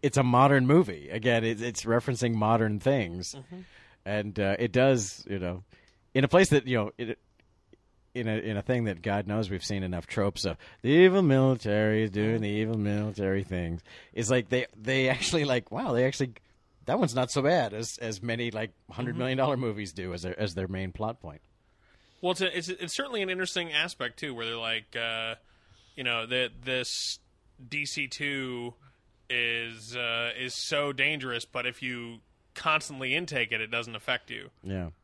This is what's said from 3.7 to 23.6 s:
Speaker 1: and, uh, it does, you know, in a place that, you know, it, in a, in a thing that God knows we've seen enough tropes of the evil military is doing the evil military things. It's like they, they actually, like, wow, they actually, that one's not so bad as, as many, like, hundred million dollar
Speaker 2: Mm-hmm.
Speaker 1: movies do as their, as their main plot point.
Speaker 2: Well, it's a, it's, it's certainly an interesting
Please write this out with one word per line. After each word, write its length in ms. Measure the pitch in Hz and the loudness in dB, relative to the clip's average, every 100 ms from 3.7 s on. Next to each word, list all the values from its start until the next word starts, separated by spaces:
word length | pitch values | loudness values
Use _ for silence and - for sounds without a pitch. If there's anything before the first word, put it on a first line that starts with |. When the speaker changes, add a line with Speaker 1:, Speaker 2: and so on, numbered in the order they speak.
| - - _ 95 | -20 -20 _ -4
Speaker 1:
and, 340 | 104 104 101 | -4 -2 -2
uh, 160 | 98 101 | 0 2
it 120 | 117 | 2
does, 540 | 123 135 127 98 - - | 4 6 6 2 -8 -8
you 100 | 98 | -4
know, 240 | 90 92 - - _ _ _ | -4 -6 -10 -20 _ _ _
in 100 | 131 | 0
a 60 | 135 | 6
place 200 | 180 190 | 6 8
that, 140 | 147 127 | 6 4
you 100 | 123 | 0
know, 140 | 104 - | 0 -6
it, 220 | 117 - _ _ _ _ _ - _ _ _ 123 | -8 -8 _ _ _ _ _ -20 _ _ _ -4
in 80 | 110 | -2
a, 80 | 110 | -2
in 200 | - 101 | -2 -4
a 40 | |
thing 220 | - 123 113 | 0 0 0
that 160 | 87 | -2
God 260 | 104 101 95 | -2 -2 0
knows 220 | 104 104 | -2 -2
we've 140 | 95 | -4
seen 200 | - 104 | -4 -4
enough 240 | 92 90 - | -2 -4 -4
tropes 380 | - 101 - 98 | 0 0 0 -4
of 120 | - - - | -4 -12 -6
the 80 | 120 | 4
evil 320 | 156 185 190 | 8 8 8
military 840 | 175 135 131 127 110 104 107 107 | 6 6 6 2 2 2 4 2
is 80 | 110 | 0
doing 300 | 98 107 113 | 0 0 0
the 80 | 104 | 0
evil 280 | 104 110 113 | -2 0 0
military 680 | 104 104 107 98 95 98 | 0 0 -2 -2 0 0
things. 380 | 95 92 85 85 - - - | -2 -4 -4 -6 -10 -20 -12
It's 160 | - 110 | -6 0
like 200 | 127 110 | 0 2
they, 160 | 127 120 - | -2 -2 -8
they 300 | 110 135 131 | -2 2 2
actually, 360 | 120 - 170 143 | 0 0 0 2
like, 260 | 123 - | 0 -2
wow, 220 | 110 254 | -6 -2
they 120 | 120 131 | 2 2
actually, 280 | - 131 113 _ _ _ _ - | 0 -6 -6 _ _ _ _ -4
that 140 | 180 | 0
one's 160 | 175 120 | 2 0
not 160 | 127 | 0
so 100 | 143 | 0
bad 320 | 139 175 117 | 2 2 2
as, 240 | 107 113 - | -4 -8 -6
as 200 | 117 101 | -6 -6
many, 300 | 110 113 117 | -6 -4 -4
like, 200 | 107 110 _ - | -4 -6 _ -16
hundred 260 | - 123 117 | -8 -6 -2
million 200 | 127 131 | -2 2
dollar 180 | 135 131 | 2 2
Speaker 2:
Mm-hmm. 100 | 123 | -2
Speaker 1:
movies 280 | 104 98 | -4 -6
do 200 | 98 92 | -6 -6
as 80 | 87 | -6
their, 160 | 90 - | -6 -4
as 140 | 104 85 | -4 -2
their 120 | 95 | -4
main 240 | 95 92 | -4 -6
plot 300 | - 107 117 | -6 -6 -6
point. 200 | 85 73 _ _ _ _ _ _ _ _ | -14 -16 _ _ _ _ _ _ _ _
Speaker 2:
Well, 120 | 180 | -2
it's 80 | 180 | 0
a, 160 | 190 165 | 0 -2
it's, 100 | 165 | -6
it's 260 | 180 170 - | -8 -8 -4
certainly 260 | 277 233 | -4 -2
an 80 | 190 | -2
interesting 420 | 185 185 - | -2 -2 -4